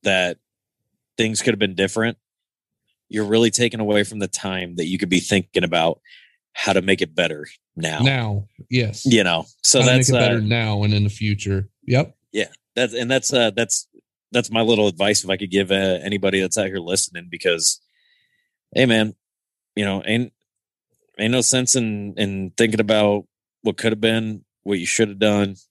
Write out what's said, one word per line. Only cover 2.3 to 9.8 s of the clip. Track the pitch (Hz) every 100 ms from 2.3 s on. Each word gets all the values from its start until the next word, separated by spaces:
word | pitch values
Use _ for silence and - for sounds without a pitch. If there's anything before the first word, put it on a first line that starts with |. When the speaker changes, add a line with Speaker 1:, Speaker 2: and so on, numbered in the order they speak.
| _ _ _ _ _ _ _ _
Speaker 1:
you're | 107
really | 104 110 117
taking | 104 120 110
away | 107 104
from | 101 107
the | 95
time | - 98 92 90 87
that | 82
you | 92
could | 92
be | 92
thinking | - 101 92 -
about | 87 85 82 80 _ - _ _ _
how | - -
to | 95
make | 92 95
it | 87
better | 78 85 76 76 - _ -
now. | 80 78
Speaker 2:
Now, | 131 135 113 101 101 _ -
yes. | 127 113 101 135
Speaker 1:
You | 117
know, | 92 82 80 _
so | - 135